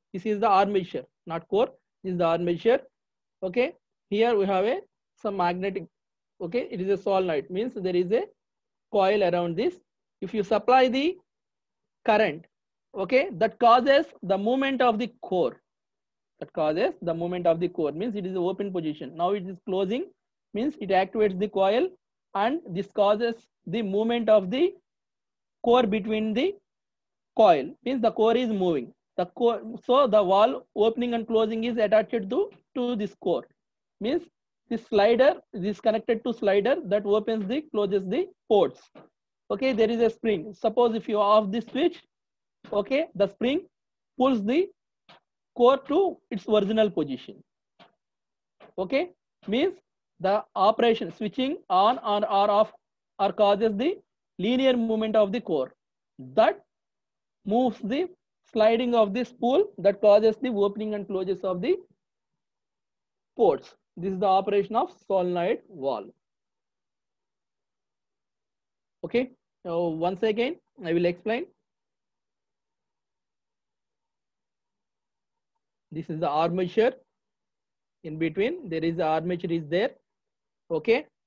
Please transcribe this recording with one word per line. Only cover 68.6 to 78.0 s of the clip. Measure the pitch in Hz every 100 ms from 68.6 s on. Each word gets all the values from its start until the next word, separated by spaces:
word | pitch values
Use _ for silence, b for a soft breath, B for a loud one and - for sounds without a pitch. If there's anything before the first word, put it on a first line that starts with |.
| _ _ _ _
Okay, | 165 240 254 _ _ _
so | 175 170 170
once | 160 175 190
again, | 220 208 254 359 _ -
I | 170
will | 170 175
explain. | 175 214 240 370 _ _ _ _ _ _ _ _ _ _ _ _ _ _ _ _ _ _ _ _ _ _ _ _ _ _ _ _ _ _ _ _ _ _ _ _ _ _ _ _ _ _ _ _
This | 156 165
is | 160
the | 165
armature. | 151 170 180 180 - 240 - _ _ _ _ _ _ _ _ _ _